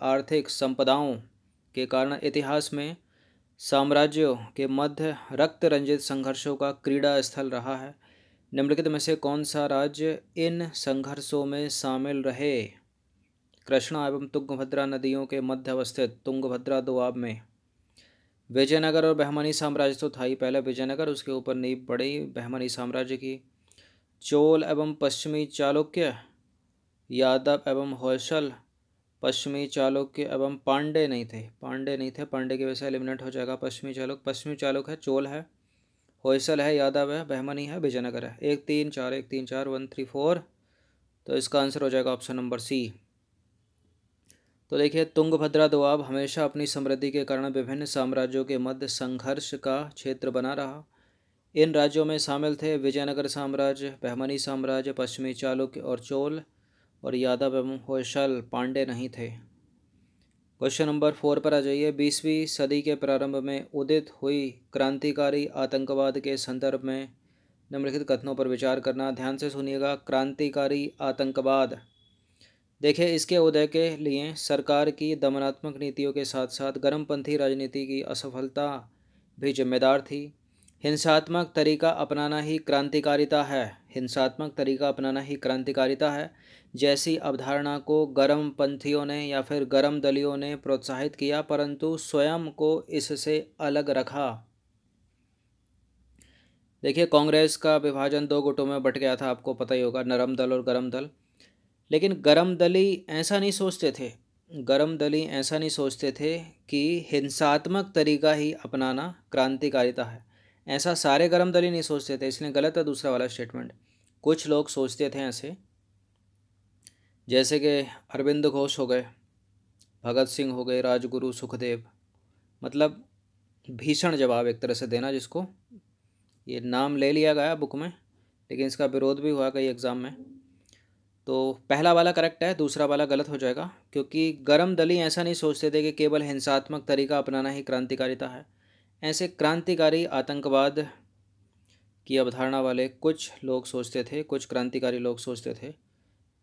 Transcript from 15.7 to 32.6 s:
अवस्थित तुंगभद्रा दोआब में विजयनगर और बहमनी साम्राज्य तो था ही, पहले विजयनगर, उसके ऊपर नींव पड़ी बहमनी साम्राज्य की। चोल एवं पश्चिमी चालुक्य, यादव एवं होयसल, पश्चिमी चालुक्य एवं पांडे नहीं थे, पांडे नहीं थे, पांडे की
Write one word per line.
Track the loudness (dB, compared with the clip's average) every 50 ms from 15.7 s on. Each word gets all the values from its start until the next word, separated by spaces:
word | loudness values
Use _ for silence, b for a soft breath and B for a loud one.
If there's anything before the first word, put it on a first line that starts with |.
अवस्थित | -2 -2 -4 -4 -2 -2 -2 -2 -4 -6 -6
तुंगभद्रा | -4 -4 -2 -2 -4 -4 -4 -2 0 0 0
दोआब | 0 0 0 0 0 0 -2
में | -4 -6 -6 -8 -10 -14 _ _ _ _ _ _ _ _ _ b b b b b b b b b b b -2
विजयनगर | 2 2 4 4 4 2 4 4 4 4 4
और | 4 4
बहमनी | 2 0 0 0 -2 -2 -2 -2
साम्राज्य | -2 -2 -2 0 2 2 0 0
तो | -2 -4 -6
था | -4 -2 -4
ही, | -2 -2
पहले | -2 -2 0 0 0
विजयनगर, | -2 -2 -4 -4 -4 -4 -2 -2 -2 -2
उसके | -4 -6 -6 -6
ऊपर | -6 -6 -4 -4 -4
नींव | -2 -2 -4 -4 -4 -6
पड़ी | -4 -4 -2 -2 -2 -4 -6 -6
बहमनी | -8 -8 -10 -8 -8 -6 -6 -6 -6
साम्राज्य | -6 -6 -6 -4 -4 -4 -4 -4 -6
की। | -6 -6 -8 -10 -10 _ _ _ _ b b b b b b b b b b b _
चोल | -2 2 4 6 8 8 6 6 4
एवं | 2 0 0 0 -2 -2
पश्चिमी | 0 0 0 0 -2 -4 -4 -4 -4 -4
चालुक्य, | -4 -2 0 0 2 2 2 0 0 0 -2 0 0 -2 -6 -14 _ _ _ _ _ _ _ _ _ _ _ _ _ _ _ _ -4
यादव | 0 4 4 6 4 4 4 4 2 2 2
एवं | 0 -2 -2 -2 -4 -6
होयसल, | -4 -2 0 0 0 -2 -2 -2 -2 -2 -2 -6 -10 _ _ _ _ _ _ _ _ _ _ _ _ -2
पश्चिमी | -2 -2 -2 -4 -4 -6 -6 -6
चालुक्य | -4 0 2 2 2 2 0 -2 -4 -4 -6 -4
एवं | -4 -2 -2 -2 -2 -4
पांडे | -2 0 2 2 2 2 2 2 2 2
नहीं | 2 0 -4 -6
थे, | -8 -10 -14 -14 -16 _ -14
पांडे | -12 -10 -8 -6 -6 -4 -4
नहीं | -4 -6 -8
थे, | -8 -10 -10
पांडे | -6 -4 -4 -4 -2 -2
की | -2